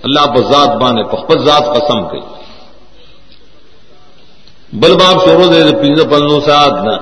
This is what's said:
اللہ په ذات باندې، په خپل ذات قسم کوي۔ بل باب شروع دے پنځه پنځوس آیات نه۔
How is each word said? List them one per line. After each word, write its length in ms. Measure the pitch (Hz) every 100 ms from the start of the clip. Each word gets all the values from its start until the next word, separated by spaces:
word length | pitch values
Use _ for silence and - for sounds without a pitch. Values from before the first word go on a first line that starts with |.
اللہ 220 | 120 143 147
په 140 | 131
ذات 320 | 104 139 143 110
باندې، 220 | 123 117 101
په 60 | -
خپل 220 | - 156
ذات 260 | 131 147 147
قسم 340 | - 147 117 160
کوي۔ 120 | 67 - - - - - - - - - - - - - - - - - - - - - - - - -
بل 220 | - 170
باب 220 | 175 185 185
شروع 280 | 165 165 180
دے 80 | 165 156
پنځه 320 | 151 147 147
پنځوس 440 | 143 147 147 147 143
آیات 280 | 147 143 135
نه۔ 100 | 208 -